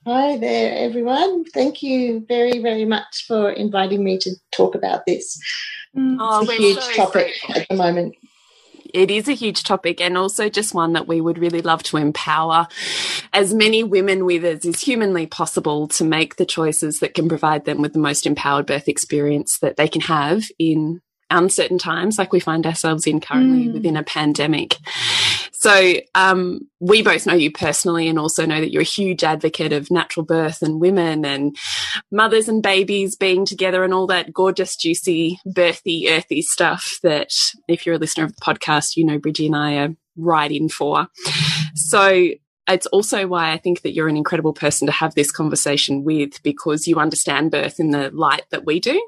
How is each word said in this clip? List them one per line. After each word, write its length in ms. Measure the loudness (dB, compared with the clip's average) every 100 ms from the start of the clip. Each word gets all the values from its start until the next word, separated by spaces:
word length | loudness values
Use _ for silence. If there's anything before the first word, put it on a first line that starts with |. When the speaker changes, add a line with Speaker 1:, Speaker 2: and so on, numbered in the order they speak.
| 0
Speaker 1:
Hi 320 | 0 2 0
there, 360 | 0 0 0 0
everyone. 640 | -2 -2 0 0 0 -2
Thank 380 | -4 0 -2 -2
you 420 | -2 0 0 -4 -2
very, 320 | 0 2 2
very 280 | -2 0 0
much 400 | -2 -4 -14 -4
for 220 | 0 0
inviting 520 | 0 -2 0 0 0
me 140 | 0 -2
to 100 | -4 -8 _
talk 240 | 0 0
about 300 | 2 -4 -2 -2
this. 320 | -4 -6 -12 -10 -10 -10 -14 -10
Speaker 2:
Mm. 220 | -2 -2 0
Speaker 3:
Oh, 220 | 0 2
Speaker 1:
It's 80 | 2
a 40 |
Speaker 3:
we're 60 | 4
Speaker 1:
huge 200 | 4 2
Speaker 3:
so 100 | -2
Speaker 1:
topic 180 | 0 2
Speaker 3:
grateful. 420 | 2 0 -4 -6
Speaker 1:
at 140 | -6 -2
the 60 | 0
moment. 380 | 2 0 -4 -8 _ _ _ _ _ -20 -6
Speaker 3:
It 160 | 2 2
is 180 | 2 -2
a 40 |
huge 280 | -2 -2 -4
topic 380 | -2 -2 0 -2
and 160 | -2 0
also 320 | -2 -2 -2
just 240 | -2 -2
one 200 | 0 0
that 120 | 0 0
we 140 | -2
would 160 | 0 0
really 220 | 0 0
love 220 | 0 0
to 140 | 0 0
empower 680 | 0 -2 -2 0 2 2 0 -6 -8 -6 -6 -6 -2
as 180 | 0 2
many 320 | 4 4 4
women 400 | 2 2 2 2
with 180 | 2 2
as 220 | 0 -2
is 160 | -4 -2
humanly 460 | -2 0 2 0 -2
possible 600 | -4 -4 -2 -2 -2 -2
to 140 | 0
make 320 | 2 2 0 -2
the 100 | -4
choices 540 | 0 0 0 -4 -2
that 120 | -4
can 160 | 0 0
provide 380 | 0 0 0 -2
them 160 | -2
with 100 | -2
the 60 | 0
most 260 | 0 0 -2
empowered 380 | -2 0 0
birth 240 | 0 -2 -2
experience 680 | -4 -2 -2 0 0 -2 -2
that 180 | -2 0
they 100 | 0
can 140 | 0
have 440 | 0 0 2 0 -2 -2
in 440 | 0 0 0 -4 _ _ _
uncertain 480 | 2 2 2 0 0
times 400 | -2 -2 -2 0
like 140 | 2
we 80 | 2
find 260 | 2 0 0
ourselves 400 | -2 -2 0 0
in 140 | -2
currently 480 | 0 2 4 4 2
Speaker 2:
Mm. 60 |
Speaker 3:
within 220 | -2 -2 -2
a 60 |
pandemic. 760 | -4 -2 0 0 0 0 -2 -8 -8 -6 -4 -2 0 -2 -6
So, 440 | 0 6 6 6 4 0
um, 460 | 2 4 4 0 -4 -12 _
we 220 | 4 4
both 240 | 6 2 4
know 80 |
you 180 | 4 2
personally 560 | 0 -2 0 0 0 0
and 100 | 0
also 280 | 0 0 0
know 120 | 0
that 100 | 0
you're 80 | 0
a 40 |
huge 380 | -2 0 -2 0
advocate 520 | 0 0 -2 -2 -2
of 160 | -2 0
natural 340 | -2 0 -6
birth 380 | 0 0 0 -2
and 180 | -4 0
women 460 | 2 2 0 0 -2
and 280 | -2 -2 -4 -8 -6 -6 -8 -6
mothers 380 | 0 2 2 2
and 140 | 0
babies 520 | 2 2 2 0 -2
being 300 | -2 0 2
together 400 | 0 -2 0 2
and 80 | 2
all 140 | 0 0
that 260 | -2 -2
gorgeous, 420 | 0 0 2 -4
juicy, 640 | -2 -2 -2 0 0 0 -2 -6
birthy, 640 | 2 2 0 -4 -2 0
earthy 300 | 0 0 -4
stuff 580 | -2 0 0 0 -6 -2
that 280 | 0 0 -2 -2 -2 -4 -4
if 160 | -2
you're 120 | 0 -2
a 20 |
listener 260 | -2 -2
of 100 | -4
the 60 | -4
podcast, 560 | -4 -2 0 0 0 0
you 80 |
know 140 | 0 0
Bridgie 260 | -4 -2 0
and 80 |
I 200 | 0 0 0
are 180 | -2 -6 _ -4
right 340 | 0 2 0
in 200 | -2 -4
for. 380 | -2 0 0 -2 -6 -6 -2 -2 -2 -4
So 560 | -4 0 4 6 6 4 0 _ _ 0
it's 200 | 0 2
also 400 | 0 2 -2 -2
why 260 | -2 -2
I 60 | -2
think 240 | -2 -2
that 100 | -2
you're 160 | -2 0
an 80 | 0
incredible 380 | 0 0 -2
person 320 | 0 -2 0 -2
to 60 |
have 220 | 0 -2
this 160 | 0 -2
conversation 760 | -2 -2 -2 0 0 0 -2
with, 380 | 0 0 -2 -4
because 440 | -4 -2 -2 -2 0
you 100 | 2
understand 520 | 2 0 -2 0 0
birth 280 | 0 -2 -2
in 120 | 0
the 200 | 0 -2
light 300 | 0 0 0 -2
that 140 | -8
we 160 | -2 -2
do. 180 | 0 -2